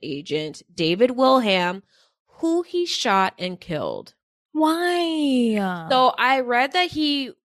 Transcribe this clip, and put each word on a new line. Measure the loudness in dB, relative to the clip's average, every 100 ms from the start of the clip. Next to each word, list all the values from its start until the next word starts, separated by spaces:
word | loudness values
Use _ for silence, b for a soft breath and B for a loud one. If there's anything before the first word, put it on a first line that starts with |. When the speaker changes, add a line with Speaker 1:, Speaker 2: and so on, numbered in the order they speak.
Speaker 1:
agent | -10 -10 -6 -4 -6 -12 -12
David | -2 0 2 2
Wilhelm, | 4 4 4 4 2 0 -4 -12 _ _ _ _
who | -6 -2 0
he | -2 -4 -4
shot | -4 0 2 0 -4
and | -10 -10
killed. | -8 -6 -4 -6 -12 _ _ _ _
Speaker 2:
Why? | 0 0 2 0 0 -2 -2 0 2 2 0 -2 -4 0
Speaker 1:
So | 2 4 2
I | 0 0
read | 2 0 0
that | 0 -2
he | -2 -2 -2 -6 -12 _